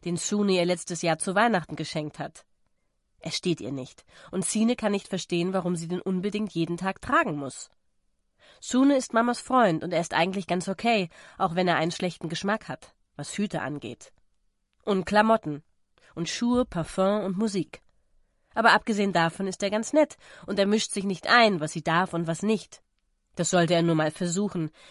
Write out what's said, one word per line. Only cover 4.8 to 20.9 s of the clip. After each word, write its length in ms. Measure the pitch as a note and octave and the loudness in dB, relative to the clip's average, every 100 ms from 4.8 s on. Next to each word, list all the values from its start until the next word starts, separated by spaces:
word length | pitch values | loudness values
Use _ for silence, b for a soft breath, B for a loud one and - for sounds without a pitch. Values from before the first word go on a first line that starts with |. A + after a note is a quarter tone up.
| A3 | -2
nicht 160 | G3+ - | -2 -4
verstehen, 440 | F#3 - F3 F3 | -8 -4 -2 0
warum 220 | F#3+ F3 | -2 -2
sie 140 | F3 E3 | -4 -4
den 120 | F3+ | -6
unbedingt 520 | F#3+ F#3 G3 F#3 G#3+ | -2 -4 -2 -4 -4
jeden 240 | E3+ D#3+ E3+ | -2 -2 -2
Tag 260 | F#3+ - | -4 -6
tragen 340 | - D4 D4+ D3 | 0 0 0 -4
muss. 340 | C#3 - - _ _ _ _ _ _ b b b | -8 -10 -18 _ _ _ _ _ _ b b b
Sune 360 | - B3 C#4 C#4 | -2 2 4 4
ist 160 | - | 2
Mamas 280 | A3+ A#3+ A#3+ | 0 0 -2
Freund 420 | - B3+ A3 D#3+ | 0 4 4 2
und 100 | E3 | -2
er 80 | E3+ | -2
ist 140 | E3+ | 0
eigentlich 320 | - F3 G3 - | 0 0 -2 -4
ganz 220 | F3 F3+ | -4 -4
okay, 400 | F#3+ A#3 A3+ F3 B B B | -4 0 0 0 B B B
auch 180 | F3+ E3+ | -2 0
wenn 100 | F3+ | 2
er 100 | D#3 | 2
einen 140 | E3 | 0
schlechten 380 | - F3+ - D#3+ | -2 -6 -6 -8
Geschmack 400 | E3 G3 G#3+ - | -6 -4 -4 -6
hat, 260 | C3+ - _ _ - | -14 -16 _ _ -14
was 200 | C#3+ - | -10 -6
Hüte 260 | G#3 E3 | -4 -4
angeht. 500 | B2 D3 A2 A#2+ - _ _ _ _ _ _ _ | -6 -8 -10 -14 -18 _ _ _ _ _ _ _
Und 200 | - F#3+ F3 | -2 -2 2
Klamotten. 560 | G#3 A3 A3 D#3 D3 - _ _ _ b | 4 4 4 0 -8 -10 _ _ _ b
Und 140 | - E3 | -8 -6
Schuhe, 360 | - A#3+ B3 | -2 0 0
Parfum 600 | B3+ E3+ - - F#3+ G#3 | 0 -4 -4 0 2 2
und 120 | F#3+ F#3 | -2 -2
Musik. 460 | A3 G3 - - _ _ _ _ _ _ _ | -2 -2 -4 -10 _ _ _ _ _ _ _
Aber 180 | - A3+ | 4 6
abgesehen 400 | F3+ - G#3 G3+ | 6 4 0 0
davon 340 | F3 E3 - G3 | 2 0 0 -6
ist 160 | F#3 | -4
er 80 | G3+ | -2
ganz 220 | G#3+ A3+ | -2 2
nett 240 | D4 D4+ - B B B | 2 2 0 B B B
und 120 | G3 | 0
er 80 | G3 | 4
mischt 260 | G#3+ - | 2 0